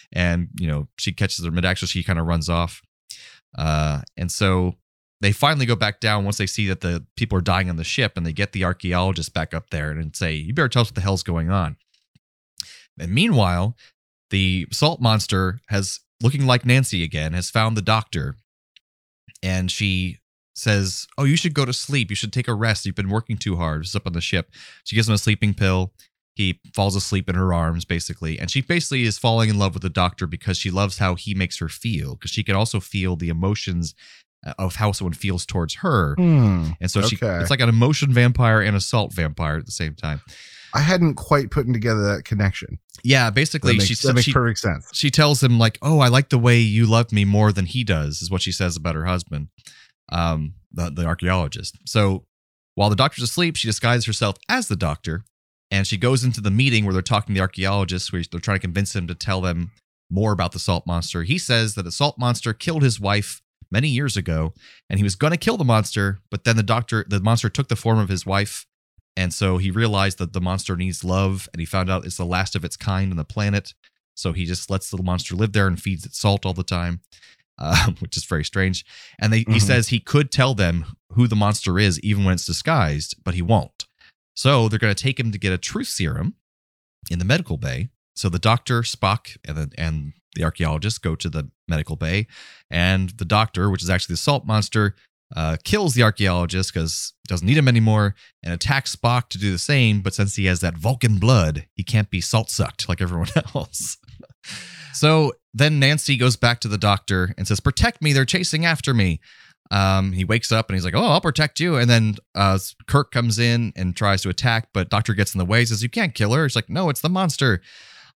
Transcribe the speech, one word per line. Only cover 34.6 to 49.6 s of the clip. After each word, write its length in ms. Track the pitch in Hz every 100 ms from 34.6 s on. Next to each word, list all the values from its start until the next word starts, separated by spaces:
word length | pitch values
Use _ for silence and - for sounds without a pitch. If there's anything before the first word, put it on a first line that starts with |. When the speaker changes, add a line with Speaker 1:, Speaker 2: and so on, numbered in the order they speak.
| 92 -
Speaker 1:
how 160 | 107
someone 220 | 98 92
feels 300 | 78 98 90
towards 300 | - 92 82
her. 400 | - 185 120 76
Speaker 2:
Hmm. 560 | 73 175 151 110 92 78 82
Speaker 1:
And 80 | 90
so 120 | 104
she, 140 | 107 107
Speaker 2:
Okay. 240 | 110 87
Speaker 1:
it's 100 | 85
like 100 | 135
an 80 | 117
emotion 440 | 113 123 151 143
vampire 480 | 123 120 120 120 110
and 160 | 104 101
a 40 |
salt 320 | - 117 104
vampire 440 | - 78 73 78 80
at 100 | -
the 60 |
same 240 | - 78 76
time. 240 | 78 73 - - - - -
Speaker 2:
I 60 | -
hadn't 340 | 147 185 170 131
quite 340 | - 147 120
put 160 | 151 123
together 300 | 120 117 110 101
that 100 | 101
connection. 540 | - 107 101 - - - _ -
Speaker 1:
Yeah, 280 | 120 135 117
basically, 420 | 104 156 156 135
Speaker 2:
That 60 | 101
makes, 100 | 98
Speaker 1:
she 60 |
Speaker 2:
that 60 | 117
Speaker 1:
said 140 | 131
Speaker 2:
makes 100 | 123 120
Speaker 1:
she, 60 |
Speaker 2:
perfect 280 | 131 120 104
sense. 300 | 107 71 -
Speaker 1:
she 180 | - 147
tells 320 | - 147 143
him, 160 | 135 117
like, 180 | 113 -
"Oh, 160 | 139 160
I 60 | 127
like 200 | 127 143
the 100 | 127
way 220 | 120 120
you 260 | 113 107 117
love 240 | 113 117
me 140 | 107
more 280 | 101 104 107
than 140 | 98 90
he 160 | 127
does," 400 | 107 82 73 76
is 80 | 85
what 120 | 92
she 100 | -
says 240 | 87 92 82
about 180 | 85
her 120 | 78 87
husband, 420 | 90 87 73 73 _